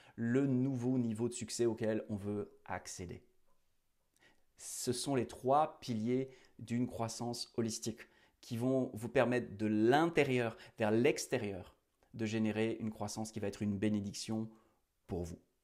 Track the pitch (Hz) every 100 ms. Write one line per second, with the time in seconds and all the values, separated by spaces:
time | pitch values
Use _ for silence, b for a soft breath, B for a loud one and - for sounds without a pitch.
0 | B B 117 123 139 127 131 131 120 131
1 | 117 107 117 - 107 - 120 110 110 110
2 | - 107 101 104 - - - 90 - -
3 | 90 - - _ _ _ _ _ _ _
4 | _ _ b b b - - - - 123
5 | - 135 113 - 127 139 156 - - 113
6 | 110 127 131 B B B 113 117 123 -
7 | 113 - 120 120 - - 113 110 - 107
8 | - b b b - 117 123 131 127 110
9 | 117 135 120 123 113 98 107 107 110 139
10 | 165 165 135 127 117 110 B B 107 110
11 | 127 165 - 131 107 95 92 - _ _
12 | _ 113 110 113 110 104 113 113 110 110
13 | 104 - 110 - 101 101 104 101 107 104
14 | 101 - - 110 110 b b b b _
15 | - 90 85 85 _ _